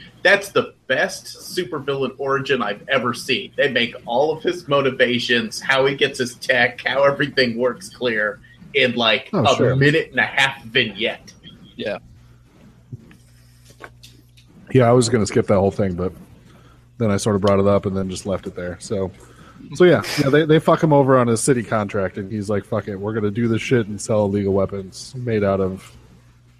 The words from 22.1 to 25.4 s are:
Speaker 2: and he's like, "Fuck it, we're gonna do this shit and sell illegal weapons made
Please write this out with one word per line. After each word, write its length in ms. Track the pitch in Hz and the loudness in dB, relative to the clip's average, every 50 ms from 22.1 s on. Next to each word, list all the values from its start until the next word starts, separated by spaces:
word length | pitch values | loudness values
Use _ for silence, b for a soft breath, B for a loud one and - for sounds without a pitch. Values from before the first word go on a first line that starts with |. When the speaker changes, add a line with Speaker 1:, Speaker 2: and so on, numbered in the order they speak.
| - | -6
Speaker 2:
and 140 | 110 98 95 | -8 -10 -8
he's 180 | 110 107 101 101 | -6 -6 -4 -2
like, 160 | 104 98 95 | -2 -4 -4
"Fuck 220 | - 117 104 101 | -4 -6 -6 -4
it, 80 | 110 101 | -6 -8
we're 180 | 92 101 107 110 | -8 -6 -6 -4
gonna 180 | 113 104 104 | -2 -2 -2
do 160 | 101 113 117 | -2 -2 0
this 140 | 113 113 110 | 0 0 -2
shit 260 | - - 135 120 107 | 0 2 2 0 0
and 120 | 98 107 101 | -2 -6 -8
sell 240 | - - 113 107 104 | -4 -2 0 0 0
illegal 280 | 101 98 104 98 98 95 | 0 0 0 0 0 0
weapons 600 | 98 95 92 101 98 95 92 - - - - - | 0 0 -2 -4 -8 -12 -12 -16 -18 -18 -16 -14
made 280 | 127 120 120 113 107 | -10 -4 -2 -2 0